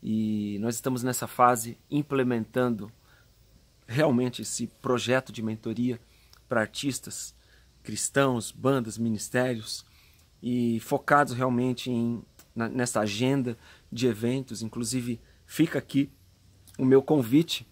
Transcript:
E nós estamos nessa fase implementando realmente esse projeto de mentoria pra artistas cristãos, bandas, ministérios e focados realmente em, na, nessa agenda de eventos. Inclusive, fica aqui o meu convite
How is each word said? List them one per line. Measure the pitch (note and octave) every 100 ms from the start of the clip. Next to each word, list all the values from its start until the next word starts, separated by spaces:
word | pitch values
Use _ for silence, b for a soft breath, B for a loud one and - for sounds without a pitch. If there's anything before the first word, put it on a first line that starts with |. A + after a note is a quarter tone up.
E | - A2 A2 G#2+ G#2 G2+
nós | A2+
estamos | A#2 - B2+
nessa | B2 A#2+ A#2+
fase | - A#2+ B2 A2+ A2+ _
implementando | D3 D3 C#3 B2 A#2+ A2 B2+ B2 A2+ G#2 - b b b _ _ _ _ _ -
realmente | A#2+ D#3 A#2+ B2 A#2+
esse | A2 - A2+ _
projeto | - B2 G#2+ B2+ B2+
de | G#2+
mentoria | A2 A2 A#2 A2+ B2 A#2+ b b b b _
pra | A#2
artistas | G#2+ - C#3+ B2+ - - - - b b b _
cristãos, | - G#2+ - - C#3 B2 G#2+
bandas, | - B2 C#3 A2+ G#2
ministérios | A2+ G#2+ - B2 B2+ A#2 G#2+ - - b b b b _
e | A#2+ B2 A#2+ A2+
focados | - C#3+ - C#3+ C#3+
realmente | B2 C3 A#2+ B2+ B2 -
em, | B2 A#2 A#2 - _ - -
na, | A2+
nessa | C3 A#2+ -
agenda | G#2+ G2+ B2+ C#3 B2 A#2 B B B
de | B2+ B2
eventos. | G#2+ A#2 C3 C3 G#2+
Inclusive, | A2 A#2+ A#2+ B2+ A#2+ A2+ b b b
fica | - D4 C#3+
aqui | - C3+ C#3+ - _ _ _ _ - -
o | C3
meu | C3
convite | C3+ D#3 A2+ C#3 E3+ - -